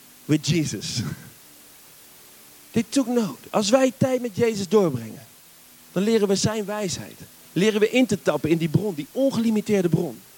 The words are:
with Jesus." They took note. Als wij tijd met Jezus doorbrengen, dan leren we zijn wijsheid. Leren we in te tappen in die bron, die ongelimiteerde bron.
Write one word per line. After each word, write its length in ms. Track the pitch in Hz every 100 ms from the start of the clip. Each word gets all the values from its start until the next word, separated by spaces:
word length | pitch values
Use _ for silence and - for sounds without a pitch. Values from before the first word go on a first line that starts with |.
| - -
with 220 | - 151 -
Jesus." 540 | 170 139 101 - - 87 - - - - - - - - - - - - - - - -
They 140 | 226 -
took 180 | 277 233
note. 420 | 240 202 127 -
Als 200 | - 202
wij 220 | 262 262 -
tijd 240 | 269 254
met 160 | 240 180
Jezus 320 | 233 214 185
doorbrengen, 580 | 214 175 123 110 - - - - - - - -
dan 100 | 180
leren 260 | 202 226 202
we 80 | 196
zijn 280 | 220 220
wijsheid. 540 | 196 214 196 117 104 - - - -
Leren 280 | 160 214 208
we 100 | 208
in 160 | 247 254
te 160 | 196
tappen 280 | - 151 151
in 80 | 165
die 100 | 165
bron, 260 | 156 208
die 120 | 151 -
ongelimiteerde 760 | - 269 214 226 214 202 202 175
bron. 320 | 160 170 110 -